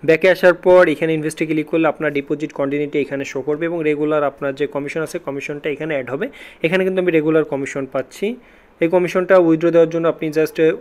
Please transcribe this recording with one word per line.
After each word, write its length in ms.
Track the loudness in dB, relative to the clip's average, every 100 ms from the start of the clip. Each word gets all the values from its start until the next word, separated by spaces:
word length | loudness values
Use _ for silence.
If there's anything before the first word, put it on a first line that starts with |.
| 2
ব্যাকে 200 | 2 4 4
আসার 200 | 4 4 6
পর 160 | 6 6
এখানে 180 | 2 0 -2
ইনভেস্টে 260 | -4 -6 -4
ক্লিক 180 | -2 -2
করলে 160 | 0 0
আপনার 180 | 0 -2 -4
ডিপোজিট 340 | -4 -6 -6 -6
কন্টিনিউটি 380 | -4 -4 -2 -4 -4
এখানে 180 | -6 -8
শো 80 | -8 -6
করবে 160 | -4 -4
এবং 100 | -2 -2
রেগুলার 340 | -2 0 0 -2
আপনার 200 | -4 -8 -4
যে 60 | -4 -4
কমিশন 260 | -8 -8 -8
আছে 100 | -8 -8
কমিশনটা 400 | -10 -8 -8 -6 -6
এখানে 180 | -4 -6
অ্যাড 120 | -6
হবে। 120 | -8 -8 -12 -20 -6 -2
এখানে 160 | 0 0
কিন্তু 140 | 0
আমি 80 | 2 2
রেগুলার 320 | 2 0 0
কমিশন 300 | -4 -6 -6 -6
পাচ্ছি। 340 | -6 -8 -6 -6 -6 _ _ _ _
এই 60 | 0 2
কমিশনটা 400 | 2 -2 4 4 6
উইথড্র 200 | 4 2 4
দেওয়ার 160 | 2
জন্য 120 | 2 -2
আপনি 120 | -2 -4 -2
just 200 | -2 2 0 0